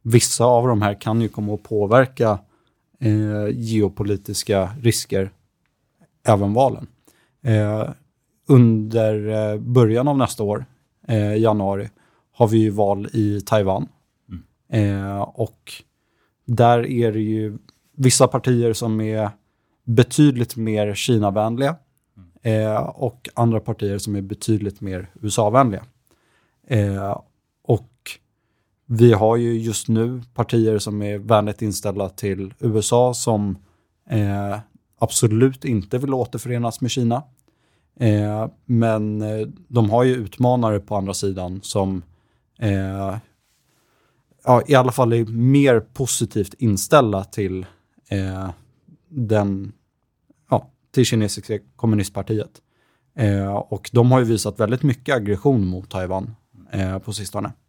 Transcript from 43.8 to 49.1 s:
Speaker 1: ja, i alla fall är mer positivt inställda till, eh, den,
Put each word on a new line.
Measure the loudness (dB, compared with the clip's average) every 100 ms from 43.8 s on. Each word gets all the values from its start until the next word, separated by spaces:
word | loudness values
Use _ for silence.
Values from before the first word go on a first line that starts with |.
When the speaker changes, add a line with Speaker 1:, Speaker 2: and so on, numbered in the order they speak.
| _ _ _ _ _ _
Speaker 1:
ja, | 2 2 6
i | 4
alla | 4
fall | 2 2
är | 2 0
mer | 0 4 6 6 4
positivt | 0 -8 -6 -4 -4 -2 -4
inställda | -2 0 0 4 4 4 -2
till, | -6 -6 -6 -6 -10 _ _ _ _
eh, | -4 -4 -6 -10 -12 _ _ _ _
den, | _